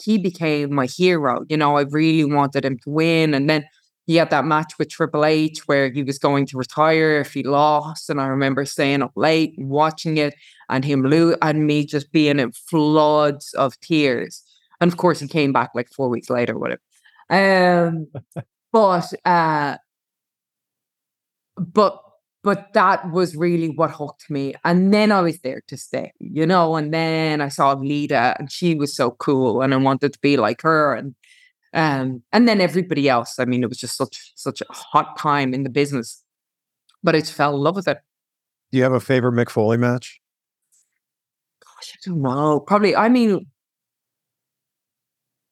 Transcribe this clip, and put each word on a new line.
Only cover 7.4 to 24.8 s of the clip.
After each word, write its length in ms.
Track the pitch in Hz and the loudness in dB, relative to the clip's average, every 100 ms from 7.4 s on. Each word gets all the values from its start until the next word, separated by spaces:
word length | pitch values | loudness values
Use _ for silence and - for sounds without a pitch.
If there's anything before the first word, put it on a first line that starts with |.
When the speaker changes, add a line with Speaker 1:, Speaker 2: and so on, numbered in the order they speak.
Speaker 1:
lost. 680 | 127 143 151 151 147 156 - | -2 2 2 0 -4 -12 -8
And 100 | 143 | -4
I 60 | 135 | -2
remember 400 | 135 135 135 139 | -2 -2 -2 -4
staying 340 | - 139 139 | -2 -2 0
up 100 | 131 - | -2 -2
late 400 | 143 160 156 156 | 0 2 0 -4
and 140 | 135 | -6
watching 480 | 139 156 156 165 156 | 0 0 -2 -4 -2
it, 160 | 147 - - _ - | -2 -4 -20 _ -6
and 160 | 165 | -4
him 180 | 147 139 | 0 0
lo-, 320 | 131 156 170 165 | 2 4 4 2
and 240 | 156 151 151 | 0 0 0
me 180 | 147 143 | 0 0
just 260 | 151 139 | -4 -2
being 260 | 165 147 143 | 2 2 2
in 140 | 120 | -2
floods 1000 | - - 165 151 156 151 151 147 139 - | -6 -4 0 2 4 4 2 0 -2 -8
of 240 | - 135 - | -2 -2 -4
tears. 640 | - 160 143 117 - - _ _ _ - | -2 0 2 0 -6 -12 _ _ _ -2
And 120 | 175 | -2
of 60 | 170 | 2
course, 220 | 180 156 | 0 0
he 80 | 143 | -4
came 240 | 165 143 | -2 0
back, 180 | 131 117 | 0 -2
like, 140 | 120 120 | -4 -8
four 180 | - 131 | -4 -4
weeks 180 | 120 - | -4 -4
later, 300 | 123 120 113 | -4 -2 -4
whatever. 220 | - 62 _ _ _ _ - | -6 -8 _ _ _ _ -2
Um, 800 | 175 196 190 180 175 170 165 151 135 - - | 2 4 4 4 4 2 -2 -10 -14 -16 -16
Speaker 2:
<laughs> 320 | - _ _ | -16 _ _
Speaker 1:
but, 400 | 226 202 175 175 - | 2 4 2 -2 -6
uh, 520 | 185 175 160 151 143 135 _ _ _ _ _ _ _ _ _ _ _ _ _ _ _ _ _ - | 0 2 2 0 -2 -6 _ _ _ _ _ _ _ _ _ _ _ _ _ _ _ _ _ -10
but, 420 | 170 196 196 - - _ _ _ | -4 2 2 0 -20 _ _ _
but 320 | 202 196 - | -2 -2 -2
that 360 | 220 190 185 180 | 2 2 2 -2
was 260 | 170 175 151 | -2 -2 -2
really 320 | 175 170 165 | -2 0 -2
what 200 | 143 156 | -2 -4
hooked 400 | - 143 - - | -4 -12 -12 -10
me. 240 | 143 139 - | -6 -6 -4
And 280 | - 175 | 0 2